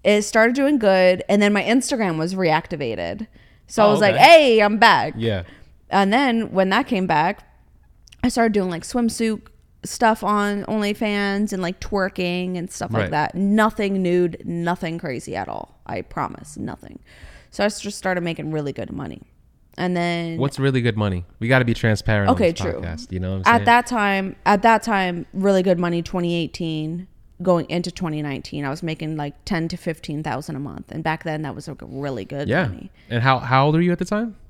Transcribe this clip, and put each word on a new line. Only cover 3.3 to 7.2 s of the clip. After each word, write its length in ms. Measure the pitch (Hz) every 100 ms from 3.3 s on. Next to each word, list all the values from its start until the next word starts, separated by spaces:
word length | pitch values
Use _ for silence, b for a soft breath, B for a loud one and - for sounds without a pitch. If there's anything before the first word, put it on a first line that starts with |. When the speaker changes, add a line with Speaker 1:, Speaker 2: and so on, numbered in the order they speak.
| b b b _
Speaker 1:
So 160 | -
I 20 | 208
Speaker 2:
Oh, 40 |
Speaker 1:
was 80 | 208
like, 140 | 202
Speaker 2:
okay. 100 | 185
Speaker 1:
"Hey, 360 | 294 330 277 220
I'm 160 | 208 214
back." 360 | 226 156 135 113
Speaker 2:
Yeah. 280 | 113 98 85 B B - _
Speaker 1:
And 220 | 190 196
then 400 | 233 277 226 220
when 180 | 185 190
that 160 | 208 269
came 200 | 202 185
back, 400 | 151